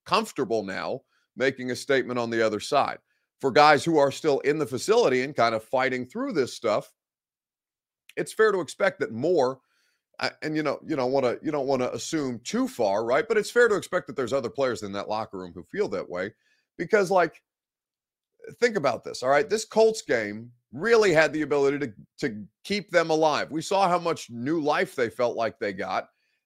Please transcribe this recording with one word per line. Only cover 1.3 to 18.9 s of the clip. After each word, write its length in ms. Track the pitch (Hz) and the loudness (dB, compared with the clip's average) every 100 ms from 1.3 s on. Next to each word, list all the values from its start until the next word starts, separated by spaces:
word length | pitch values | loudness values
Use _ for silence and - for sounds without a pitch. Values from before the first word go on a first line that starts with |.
| - | -4
making 340 | 131 131 127 | -2 -2 -6
a 40 | 123 | -6
statement 440 | - 135 110 123 | 0 0 0 -4
on 100 | 117 | -2
the 160 | 113 113 | 0 0
other 140 | 104 | 0
side. 380 | - 143 117 - _ _ _ _ | -2 0 0 -6 _ _ _ _
For 120 | 139 | 2
guys 340 | 135 147 143 165 | 6 8 6 4
who 120 | 156 | 2
are 140 | 139 | 2
still 280 | - 160 139 | 2 0 0
in 200 | 139 151 | 0 0
the 60 | 131 | -2
facility 560 | 127 - 233 180 127 | -4 2 4 4 2
and 120 | 135 | 0
kind 220 | 139 117 110 | 2 2 0
of 80 | |
fighting 420 | - 127 131 127 127 | -2 -2 0 -2 -6
through 280 | 220 277 | -8 -4
this 200 | 170 117 | -2 -2
stuff, 380 | - 113 113 - _ _ _ _ _ _ _ _ _ _ _ _ - | -2 -2 -2 -4 _ _ _ _ _ _ _ _ _ _ _ _ -10
it's 160 | - | -6
fair 180 | - 220 | 0 2
to 80 | 190 | 0
expect 400 | 143 - 196 185 | -4 -2 -2 -2
that 140 | 127 | -6
more, 460 | 113 151 175 127 135 _ _ _ _ _ - | -2 0 2 2 -2 _ _ _ _ _ -8
uh, 100 | 127 - | -8 -6
and 160 | 156 156 | -6 -2
you 40 | |
know, 160 | 151 - - | -2 -4 -4
you 120 | 151 | -4
don't 160 | 123 | 0
wanna, 240 | 139 123 107 | 0 0 -2
you 100 | 147 | -4
don't 160 | 147 135 | -4 0
wanna 220 | 131 123 | 0 -2
assume 460 | 117 - 160 135 120 | -6 -6 -4 -4 -6
too 240 | - 226 262 | -6 -4 -2
far, 380 | - 104 101 117 | 0 0 0 2
right? 200 | 139 156 | 0 2
But 120 | 220 | -2
it's 120 | 202 | 0
fair 200 | 240 233 | 4 4
to 60 | 190 | 2
expect 320 | - 180 151 | -2 -6 -6
that 100 | 131 | -6
there's 160 | 117 | -2
other 160 | 135 117 | -2 -2
players 340 | - 131 107 | -2 -2 -2
in 80 | 101 | -6
that 160 | 101 90 | -8 -6
locker 300 | 107 107 95 | -6 -6 -10
room 160 | 90 87 | -12 -14
who 80 | |
feel 240 | - 185 190 | -10 -6 -4
that 200 | 95 - | -4 -6
way 240 | 87 101 - _ _ _ - | -6 -8 -10 _ _ _ -12
because, 320 | 170 214 180 | 0 2 4
like, 320 | 185 170 - _ _ _ _ _ _ _ _ _ _ - - | 4 2 -2 _ _ _ _ _ _ _ _ _ _ -20 0
think 160 | 240 208 | 0 2
about 300 | 135 | 0